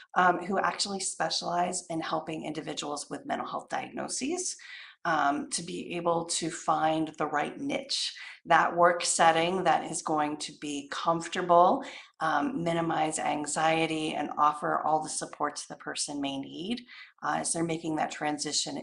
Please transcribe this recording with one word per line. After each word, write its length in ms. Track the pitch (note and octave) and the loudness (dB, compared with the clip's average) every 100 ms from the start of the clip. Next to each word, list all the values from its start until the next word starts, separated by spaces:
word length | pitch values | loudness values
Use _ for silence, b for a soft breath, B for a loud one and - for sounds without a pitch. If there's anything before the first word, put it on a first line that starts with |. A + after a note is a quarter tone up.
| - - | -2 4
um, 280 | F3+ E3+ | 4 4
who 160 | F3 F#3+ | 0 0
actually 400 | E3+ - G#3 G3 | 0 0 -2 -4
specialize 880 | F#3 - D#3+ - F3 F3 F3+ F#3 - | -4 -2 -2 -2 -2 0 0 -2 -6
in 120 | D#3+ | -6
helping 420 | D#3+ D#3+ D#3+ D#3+ | -2 -4 -4 -6
individuals 680 | D#3 D3+ D3+ D3 D3+ D3 - | -6 -6 -6 -6 -6 -6 -6
with 160 | D3+ C#3 | -10 -4
mental 220 | C#3+ - | -4 -4
health 220 | D3+ - | -8 -6
diagnoses, 880 | - - - C#3 - C#4 F4+ - - B B B - E3+ | -6 -6 -8 -8 -6 -4 -4 -6 -10 B B B -8 -2
um, 440 | D#3 C#3+ D3 - | 2 2 0 -2
to 100 | - | -6
be 340 | E3+ F3 - E3+ | -6 -8 -6 -2
able 300 | E3+ E3+ E3 | 0 0 0
to 240 | - E3 | -4 -4
find 640 | - - D#3 D#3 D#3+ D#3 - | -4 0 2 2 0 -2 -4
the 100 | D3+ | -2
right 300 | D3 C3+ C3+ | -2 -4 -6
niche, 520 | C#3 D#3 - - - B B B - | -4 -4 -4 -4 -4 B B B 4
that 300 | E3 E3+ E3+ | 4 6 6
work 300 | F3 E3+ - | 6 6 0
setting 580 | - E3 D#3+ E3+ F#3 | 6 6 6 4 2
that 260 | E3+ D#3 - | 2 2 0
is 120 | D#3 | -6
going 340 | - D#3 D3+ D3+ | 0 0 0 -2
to 140 | - D3+ | -8 -10
be 280 | D3 C#3+ C#3+ | -6 -6 -6
comfortable, 960 | - - E3 E3 F#3+ F3+ E3+ F3+ C4+ B B B - | -2 0 0 -2 -2 6 10 10 6 B B B -4
um, 440 | D#3+ D3 C#3+ C3+ | 0 2 0 0
minimize 560 | E3+ E3+ E3 D#3 D#3 D#3 | 0 0 0 2 0 0
anxiety, 960 | - D3 D3 - D#3+ D#3+ D#3+ D#3 D#3 D3 | -2 -2 -2 2 4 4 2 0 -2 -2
and 160 | D3 - | -4 2
offer 440 | D3+ D3+ E3 D#3 | 2 4 0 0
all 200 | D3 D#3 | 2 0
the 60 | D#3 | 0
supports 580 | - D#3+ - D3 - - | -6 -8 -4 -4 -4 -10
the 80 | D3+ | -12
person 440 | - C#3+ - C#3+ | -8 -6 -6 -4
may 200 | C#3 C3+ | -4 -4
need, 420 | C#3 C#3 F#3 B3 B B B _ | -8 -8 -6 -8 B B B _
uh, 140 | D3 D#3 | -4 -2
as 140 | D3+ | -2
they're 100 | E3+ | -2
making 320 | E3+ E3 E3 D#3 | 0 -2 -2 -2
that 160 | D3 | -2
transition 720 | - D3+ D3 D3+ D3 D3+ C#3+ | -2 -4 -4 -2 -2 -2 -6